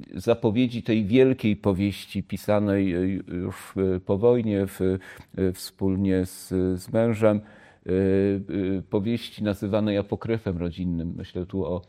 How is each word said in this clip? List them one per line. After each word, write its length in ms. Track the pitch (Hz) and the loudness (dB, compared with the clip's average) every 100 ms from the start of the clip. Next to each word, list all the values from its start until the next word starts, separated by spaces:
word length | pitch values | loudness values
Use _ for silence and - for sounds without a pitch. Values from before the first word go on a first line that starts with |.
| - - | -14 -6
y, 40 | |
zapowiedzi 640 | 110 113 113 107 127 120 | 0 2 2 2 0 -2
tej 220 | - 113 98 | 0 0 4
wielkiej 500 | 127 131 127 113 104 | 6 6 4 0 2
powieści 680 | 104 92 101 95 - 98 | 0 2 0 -2 -8 -8
pisanej, 720 | - 101 - 104 104 98 98 85 | -6 -8 0 2 4 2 2 0
y, 280 | 92 98 - | 0 -2 -6
już, 460 | 87 98 101 - 98 | -6 -6 -8 -10 0
y, 220 | 95 92 | 0 0
po 180 | - 98 | 0 2
wojnie 480 | 120 123 110 98 98 | 4 4 2 0 0
w-, 320 | - 95 95 - - - - | 0 0 0 -4 -20 -14 -2
y, 140 | 95 | -2
wspólnie 720 | 92 - - 95 95 98 92 90 | -2 -10 -4 -2 0 2 2 0
z, 220 | - - 92 92 90 | -6 -4 -2 0 -2
z 120 | - | -2
mężem, 480 | 113 117 107 110 104 - - - _ - | 0 2 4 4 4 -2 -20 -20 _ -2
y, 40 | 92 95 98 98 98 101 92 92 95 | 0 2 4 2 0 -2 -4 -2 -2
y, 40 | - | -2
powieści 540 | 107 101 117 - - | -2 -2 -4 -6 -6
nazywanej 540 | 104 98 104 107 104 101 | -4 -2 0 0 2 0
apokryfem 600 | 98 104 110 113 104 85 | 0 -4 -2 -4 -2 -4
rodzinnym. 560 | 87 82 90 85 85 85 | -4 -4 -4 -4 -6 -8
Myślę 280 | 92 90 90 | -10 -8 -6
tu 200 | 95 82 | -4 -4
o, 160 | 87 | -6